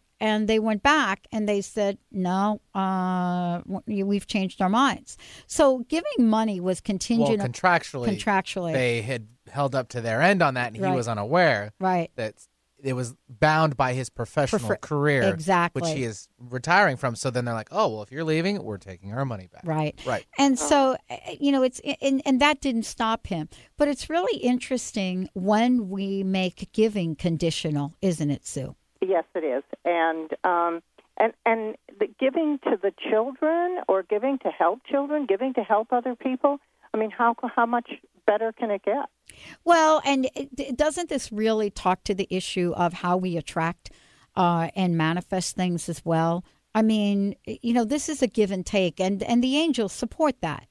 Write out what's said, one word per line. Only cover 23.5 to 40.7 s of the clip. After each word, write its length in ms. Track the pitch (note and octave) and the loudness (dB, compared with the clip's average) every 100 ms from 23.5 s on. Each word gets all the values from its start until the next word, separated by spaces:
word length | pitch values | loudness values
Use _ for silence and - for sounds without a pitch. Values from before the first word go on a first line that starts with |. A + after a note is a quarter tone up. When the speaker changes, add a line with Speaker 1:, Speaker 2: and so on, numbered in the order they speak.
| - - - | -12 -10 0
Speaker 1:
But 120 | D4 | 0
it's 200 | C#4 - | 0 -2
really 300 | E4 F#4+ D4+ | -2 0 0
interesting 920 | B3 B3 - B3+ - A3 F#3 F#3 F#3 | 0 0 -2 -6 -4 -4 -2 -4 -6
when 560 | G3 F#3+ G#3+ B3 B3 F#3+ | -4 2 4 4 2 0
we 320 | G3 G3 G3 | -4 -4 -2
make 480 | F#3+ F#3+ F#3 - - | 0 0 -2 -4 -6
giving 440 | - A3 G#3 E3+ D3 | 2 2 2 -2 -2
conditional, 760 | F3 E3 E3 - D#3+ D3 C#3+ - | -2 0 0 -2 -2 -2 -4 -2
isn't 300 | G3 E3 D3 | -2 0 -2
it, 160 | C#3 - | -2 -6
Sue? 300 | C#3+ C3 - _ _ | -8 -10 -12 _ _
Speaker 3:
Yes, 220 | F#3 F3+ - | 0 0 0
it 100 | F3+ | -4
is. 180 | D#3 B2+ - - | -2 -2 -4 -6
And, 460 | E3+ E3+ E3 D#3+ D#3 - | -2 2 2 0 -6 -4
um, 400 | F#3 F3 E3+ E3+ - _ _ - | 0 2 0 -2 -8 _ _ 0
and, 140 | A3+ - | 0 0
and 320 | A#3 A3+ G#3+ A3 - - | 0 0 -2 -8 -10 -4
the 80 | G#3+ - | -4 0
giving 400 | C4+ E4 D#4 C#4+ | 0 2 0 0
to 140 | - F#4+ | -2 0
the 120 | G3 - - | -2 -4 -2
children 720 | A3 B3 C4 D#4 E4+ F4 F4+ - | 0 0 -2 0 0 0 -2 0
or 140 | C#4+ | 0
giving 360 | - G#3 B3+ C4+ | 0 -2 0 -2
to 100 | F#3 | -4
help 320 | - E3+ A#3 | 0 0 0
children, 420 | - C#4 C#4+ D4+ B3 | -2 -2 0 -2 0
giving 260 | G3 C4 | 0 -2
to 80 | B3+ | -2
help 300 | G3+ G#3+ A3 | 0 0 0
other 240 | B3 B3+ A#3+ | -2 -2 -4
people, 420 | C4 B3+ C#4+ C#4+ _ _ _ | -4 0 0 0 _ _ _
I 40 | A3 | -4
mean, 140 | A3 | -4
how, 260 | - A#3 A#3 A#3+ | 0 0 0 -2
how 120 | - A#3 | 0 0
much 220 | A#3+ - - _ _ - | 0 -4 -12 _ _ 0
better 260 | G#3 A3+ | 2 0
can 180 | - A3+ | -4 -4
it 120 | G3+ | -2
get? 200 | - C4 - _ - - - - | -2 -2 -4 _ -20 -20 -20 -2
Speaker 1:
Well, 360 | E4+ E4+ D#4 D#4 | 4 6 6 4
and 240 | C#4 C4+ C4 | 2 0 0
it, 220 | - C4+ C4 | -4 -10 -10
d-, 160 | C#4 | -4